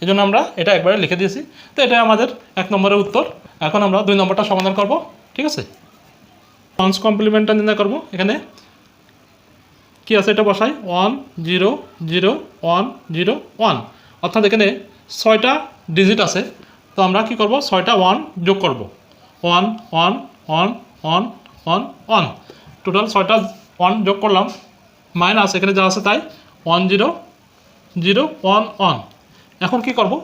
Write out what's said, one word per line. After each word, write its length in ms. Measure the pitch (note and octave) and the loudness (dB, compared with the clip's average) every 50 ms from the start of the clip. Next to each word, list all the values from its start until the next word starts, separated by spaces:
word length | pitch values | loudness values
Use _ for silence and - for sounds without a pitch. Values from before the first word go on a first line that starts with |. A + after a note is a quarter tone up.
এই 40 | E3+ F3+ | -2 0
জন্য 120 | G3 G3+ G3+ G3 | 2 2 2 2
আমরা 140 | G3 A#3+ D#4+ - - G3+ | 2 2 0 0 -4 -4
এটা 100 | E3 G3 G3 E3 | 0 0 2 2
একবারে 180 | E3 F3+ G#3 G#3+ F3 | 2 2 0 0 0
লিখে 140 | - F3+ F3 | -2 -2 -2
দিয়েছি। 200 | G3 F#3 F#3+ C4+ D#4 - - - - - - | -2 -4 -4 -6 -12 -14 -18 -20 -20 -10 -2
তো 40 | - C4+ | -2 0
এটাই 160 | A#3+ A#3+ A#3 A3+ | 2 2 2 4
আমাদের 240 | A3+ A3 G#3 B3 - - - - _ _ F#3+ | 4 2 2 0 -2 -4 -8 -20 _ _ -8
এক 60 | F#3 F#3+ G#3 | -4 -2 -2
নম্বরের 260 | G3 F#3+ G3+ G3+ G#3 F#3+ | 0 2 2 2 2 0
উত্তর। 200 | - - B3 - - - - - - _ - D#3+ D#3 | 0 -2 -2 -2 -2 -6 -14 -20 -20 _ -6 -4 -2
এখন 120 | D#3+ G#3+ G#3 F#3+ | 0 0 0 2
আমরা 120 | F#3 G3+ G#3 F#3+ | 0 0 2 2
দুই 80 | G3+ G3 | 2 2
নম্বরটা 240 | F#3+ F3+ F#3+ G#3 G#3+ G#3+ | 2 2 0 0 0 0
সমাধান 220 | G3 F#3 F#3 F#3+ F#3+ G#3 | 0 0 0 0 0 0
করব। 120 | G3+ G3+ - E4+ - - - - _ _ - | 0 0 -2 -2 -4 -8 -14 -20 _ _ -8
ঠিক 100 | - C#4+ D4+ | -6 -6 -4
আছে, 120 | - - G2+ - - - - - _ _ _ _ _ _ _ _ _ _ _ _ _ _ _ _ _ - | -4 -6 -8 -10 -14 -20 -20 -20 _ _ _ _ _ _ _ _ _ _ _ _ _ _ _ _ _ -2
ওয়ানস 200 | F#3 F#3+ F#3+ - - | 0 0 0 0 0
কমপ্লিমেন্টটা 480 | A3 G#3 G3+ G#3+ G#3+ G#3+ G#3+ G#3+ G#3+ G#3+ G#3+ | 0 0 2 2 2 2 2 2 2 2 2
নির্ণয় 200 | G#3 G#3+ G#3 G#3 | 2 0 0 0
করব। 120 | G3+ G3+ B3 D#4+ - - G3+ | 0 -2 -2 -4 -8 -8 -6
এখানে 180 | F3 F#3+ G3+ B3 D#4+ - - - - - - _ _ _ _ _ _ _ _ _ _ _ _ _ _ _ _ _ _ _ _ _ _ _ _ _ _ _ | -2 -2 -2 -2 -4 -8 -14 -20 -20 -20 -20 _ _ _ _ _ _ _ _ _ _ _ _ _ _ _ _ _ _ _ _ _ _ _ _ _ _ _
কি 80 | - A3 G3+ | 0 0 2
আছে 100 | F#3+ G#3+ G#3 | 2 2 2
এটা 100 | G#3+ G#3+ G#3 | 2 2 2
বসাই, 220 | F#3+ G3 A3 C4 D4+ C4 G#3+ F3+ | 2 0 0 -2 -2 -4 -8 -4
ওয়ান, 220 | F3 F3+ F#3+ A3 C4+ - - - - F3 D#3+ E3 | -2 0 0 0 -2 -4 -10 -14 -14 -10 -4 -2
জিরো, 220 | F3+ F3+ F#3 G#3+ C#4+ D4 - - - - E3 D#3+ | 0 2 2 0 0 -2 -6 -14 -16 -12 -8 -4
জিরো, 200 | E3+ F3+ F#3 G3 C#4 - - - - - - | -2 0 2 0 0 -2 -6 -12 -16 -6 -2
ওয়ান, 220 | E3 E3+ F3+ G#3+ C4 - - - - E3 | 0 0 0 0 -2 -6 -12 -14 -10 -6
জিরো, 180 | E3 F3+ G3+ C4 D#4 - - - - | -4 -2 -2 -2 -4 -6 -12 -6 -2
ওয়ান। 180 | A3+ G#3 D3+ A#2+ A2+ - - - - - - _ - | 0 0 0 -2 -6 -12 -18 -20 -20 -20 -12 _ -8
অর্থাৎ 160 | F3+ - A3 G#3 G3 | -4 0 0 2 2
এখানে 180 | G#3+ A3 G#3 F#3+ - - - - - _ _ - - - | 2 2 2 0 0 -4 -8 -16 -20 _ _ -16 -14 -2
ছয়টা 300 | - A3 A3 G#3+ A3+ B3+ C#4 D#4 D4+ - - _ _ - D#3 F3+ | 2 2 2 4 2 0 0 -2 -4 -8 -14 _ _ -4 0 2
ডিজিট 220 | G3 F#3+ A3 A3 F#3+ - | 4 4 4 2 0 0
আছে, 140 | - F#3 B3+ - - - - - - _ _ _ _ | -2 -4 -4 -6 -10 -18 -20 -20 -20 _ _ _ _
তো 60 | G3 F#3+ F#3 | 0 0 2
আমরা 120 | F#3 G#3 A3 A3 | 2 0 -2 -2
কি 60 | A#3+ A3 | -2 -2
করব? 140 | G#3+ G#3 A#3+ C#4+ C#4 - | 0 0 0 -2 -2 0
ছয়টা 240 | - F#3 F3+ A3+ A#3 G3 | 0 0 2 2 2 4
ওয়ান 160 | F#3 F3+ G3+ D4 D#4 - - F#3 E3+ F#3 | 4 2 2 0 -2 -8 -10 -4 -2 0
যোগ 100 | F#3+ G3 F#3+ | 0 0 0
করব। 160 | D#3+ B2+ A#2 G2+ F#2 - - _ _ _ _ - - _ _ - | -2 -2 -4 -8 -12 -16 -20 _ _ _ _ -20 -20 _ _ -2
ওয়ান, 220 | E3+ F3 F3+ G3 A3 G#3+ - - - - | 0 2 2 2 0 -2 -6 -10 -6 -2
ওয়ান, 200 | D#3+ E3+ F3+ A3+ - - - - _ _ - | 0 0 0 0 -2 -6 -14 -20 _ _ -4
ওয়ান, 200 | D#3 E3 F3+ G#3+ A#3+ - - - _ _ - | -2 0 0 0 -2 -6 -14 -20 _ _ -4
ওয়ান, 200 | D#3 E3 F3+ A#3 - - - - - - - - | -2 0 0 -2 -4 -8 -14 -20 -20 -20 -12 -4
ওয়ান, 160 | E3 E3+ G3 C4 - - - - - | -2 -2 -2 -4 -6 -12 -16 -4 -2
ওয়ান। 180 | A3 G3+ D#3 A#2+ - - - - - - - - - - - | 0 0 0 -2 -6 -12 -18 -20 -20 -20 -20 -20 -20 -10 -6
টোটাল 240 | F#3+ F3 G3+ A3 A3 | -2 0 0 0 0
ছয়টা 280 | - G3+ F#3 F3 A3 A3 - G3 - - - _ _ - | 0 0 2 2 2 2 0 -2 -8 -14 -20 _ _ 0
ওয়ান 240 | F3+ F3+ G#3 A3 G3 | 0 0 2 0 0
যোগ 140 | G3 G3+ G3+ | 0 0 0
করলাম, 300 | G#3+ G#3 G3 F#3 G#3 C4 - - - - _ _ _ _ _ _ _ _ - | 0 2 2 2 2 0 -4 -10 -18 -20 _ _ _ _ _ _ _ _ -4
মাইনাস 400 | E3+ F3 F#3 G#3+ A3 G3+ F#3+ - | 0 0 2 2 2 2 2 0
এখানে 180 | F#3 F#3+ G3 F#3+ | 0 -2 0 2
যা 120 | F#3+ F#3 | 2 2
আছে 160 | F#3+ F#3 G#3 | 2 0 0
তাই, 200 | F#3+ G3+ G#3+ D#4 - - - - - _ _ _ - | 0 0 0 -2 -2 -8 -14 -20 -20 _ _ _ -2
ওয়ান 220 | E3 E3+ F3+ F#3+ F#3 | 0 0 2 2 2
জিরো, 200 | G3 G3 A3 D#4 E4+ - - - - _ _ _ _ _ _ _ _ _ _ _ - F3 | 2 2 2 0 -2 -4 -10 -20 -20 _ _ _ _ _ _ _ _ _ _ _ -8 -4
জিরো, 240 | E3 F#3+ G3+ A#3+ D4+ D4+ D4+ - - | 0 0 2 2 0 -2 -4 -4 0
ওয়ান, 200 | F#3+ G3 G#3+ A3 G#3 - - | 2 2 2 0 -2 -2 -2
ওয়ান। 180 | G3 F3 C#3 A2 G2 - - _ _ _ _ _ _ _ _ _ | 0 0 0 -2 -6 -14 -20 _ _ _ _ _ _ _ _ _
এখন 220 | F#3 F3+ B3+ A#3+ | -4 -2 -2 -2
কি 100 | A3 C4+ A#3+ | -2 -2 0
করব? 200 | - G#3 F#3 B3+ E4 | 0 0 0 0 -2